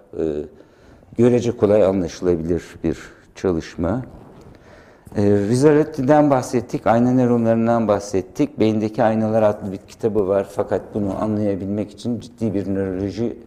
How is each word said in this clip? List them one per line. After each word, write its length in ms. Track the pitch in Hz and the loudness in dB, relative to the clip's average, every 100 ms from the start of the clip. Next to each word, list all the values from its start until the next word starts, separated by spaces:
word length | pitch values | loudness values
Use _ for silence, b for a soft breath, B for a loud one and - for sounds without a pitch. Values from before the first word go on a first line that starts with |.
| _ 85 | _ -6
E, 240 | 80 73 76 - B B B B B - | -4 -4 -8 -16 B B B B B 0
görece 380 | 120 120 117 117 | 2 4 0 0
kolay 280 | 101 104 | 4 4
anlaşılabilir 800 | 95 98 82 - 90 85 80 85 - - | 4 2 -2 -2 -2 0 0 -4 -6 -6
bir 140 | 82 - - - _ | -6 -6 -10 -20 _
çalışma. 680 | - 95 82 - - 85 123 123 - - - B B B B B B B - | -6 -2 -2 -4 -6 -4 -4 -8 -16 -20 -20 B B B B B B B -2
E, 60 | |
Rizaletti'den 1080 | 101 101 101 123 151 147 151 - 131 151 147 | 2 2 2 4 4 4 2 -2 2 4 4
bahsettik, 560 | 131 123 123 - 143 95 | 2 0 -4 -4 -4 2
ayna 260 | 117 123 | 2 4
nöronlarından 760 | 127 120 120 113 113 113 117 107 | 2 2 2 2 2 2 0 2
bahsettik. 680 | 101 - 95 - - 139 - | 0 -2 -4 -4 -4 -4 0
Beyindeki 440 | 110 107 107 135 | 0 0 -2 0
Aynalar 400 | 110 110 110 110 | 0 2 0 2
adlı 300 | 107 107 104 | 2 0 -6
bir 40 | 95 | -10
kitabı 520 | - - 117 104 92 | -12 -4 -2 0 0
var 200 | 98 98 | 0 -2
fakat 440 | - 98 92 - | -6 -4 -4 -4
bunu 280 | 110 101 95 | -4 -4 -4
anlayabilmek 680 | 107 104 104 98 98 104 101 | -2 -2 -2 -2 -4 -6 -6
için 300 | - 120 113 | -8 -8 -8
ciddi 340 | - - 113 | -10 -6 -4
bir 200 | 98 92 | -4 -4
nöroloji, 640 | 98 95 92 101 92 117 - | -4 -4 -4 -4 -4 -6 -6